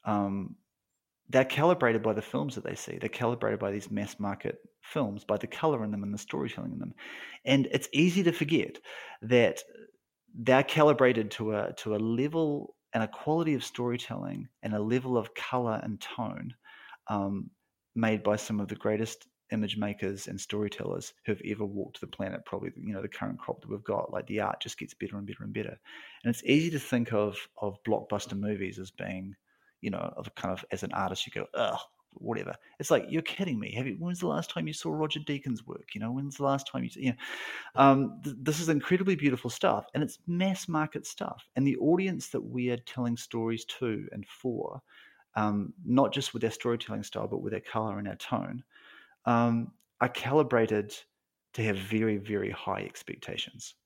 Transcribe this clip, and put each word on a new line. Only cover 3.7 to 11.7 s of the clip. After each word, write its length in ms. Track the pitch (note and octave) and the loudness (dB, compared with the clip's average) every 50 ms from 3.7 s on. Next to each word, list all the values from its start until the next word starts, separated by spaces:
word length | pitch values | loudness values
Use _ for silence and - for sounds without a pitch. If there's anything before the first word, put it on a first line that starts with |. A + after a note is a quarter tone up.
these 180 | G2 G#2 F#2+ - | -2 -4 -6 -4
mass 300 | G#2 G#2 G2+ G2+ - - | -4 -4 -4 -4 -6 -6
market 400 | G2+ G2+ G2 - - - - - - - _ _ _ | -4 -4 -4 -4 -4 -6 -6 -6 -12 -20 _ _ _
films, 400 | - - D#3 C#3 G#2+ G2+ G#2 - | -6 -2 -2 0 0 -2 -8 -2
by 140 | - G#2+ G#2 | 0 0 0
the 100 | - A2+ | 0 -4
color 360 | - - - D#3+ D3 B2 A2 | -6 0 2 2 2 2 0
in 60 | G#2 | -2
them 140 | G#2 G2+ G2+ | -2 -2 -2
and 100 | G2+ G2+ | -4 -4
the 60 | G#2 | -6
storytelling 540 | - - - C#2 D2 - - - - - - | -8 -6 -4 -4 -4 -4 -4 -6 -8 -8 -6
in 40 | - | -6
them. 160 | - - - - - - - - - - - - _ | -8 -8 -10 -12 -16 -16 -14 -14 -14 -16 -16 -10 _
And 240 | B2+ C#3 C#3 C3 - | 4 6 6 6 4
it's 180 | - C3+ - - | 2 0 0 2
easy 300 | - C#3 D#3+ F3+ E3+ F#3+ | 4 6 6 6 6 6
to 100 | F#3+ E3+ | 4 4
forget 460 | E3 - D#3+ C#3 E3 C#3 G2 - - - _ - - - - - - - - | 4 2 0 2 4 4 2 2 -2 -12 _ -14 -14 -14 -14 -14 -16 -12 0
that 400 | A2+ B2 B2 A#2 F#2+ - - - - - - - - _ _ _ _ _ _ _ _ _ - | 6 8 8 8 8 6 2 -8 -14 -18 -20 -20 -20 _ _ _ _ _ _ _ _ _ -4
they're 260 | A#2+ A#2+ B2+ B2+ A#2+ | 4 6 8 8 8
calibrated 680 | - - D#3+ D3+ D3 D3 A#2+ C3+ B2+ B2+ A2+ G#2+ G#2 | 6 6 8 8 8 10 8 8 6 6 4 0 -2
to 240 | - - A2+ G#2+ A2 | -2 -4 -2 0 0
a, 180 | G#2 G2+ F2 | 0 0 -2